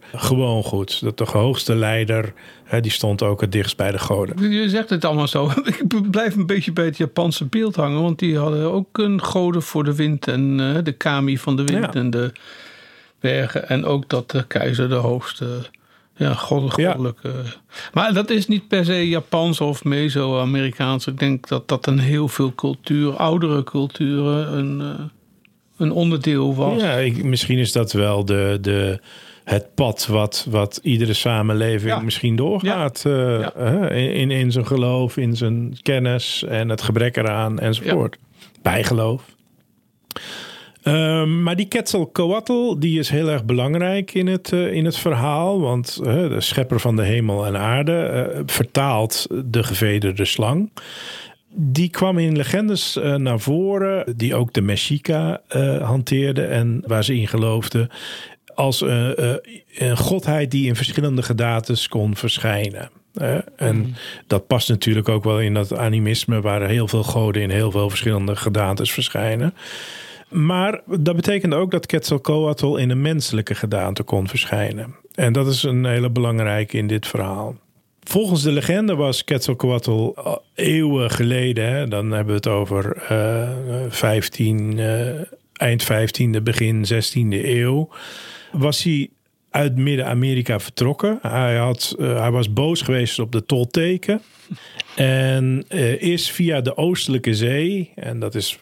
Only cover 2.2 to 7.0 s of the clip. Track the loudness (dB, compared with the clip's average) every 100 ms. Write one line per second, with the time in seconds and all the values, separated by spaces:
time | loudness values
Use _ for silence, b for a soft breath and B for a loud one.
2.2 | -2 -8 B B B 0 0 0 0 2
3.2 | 0 2 2 0 0 -2 -2 -2 0 0
4.2 | 0 0 0 2 2 0 0 0 0 0
5.2 | 0 2 0 0 -2 -2 0 0 0 0
6.2 | 0 0 0 0 -2 0 0 0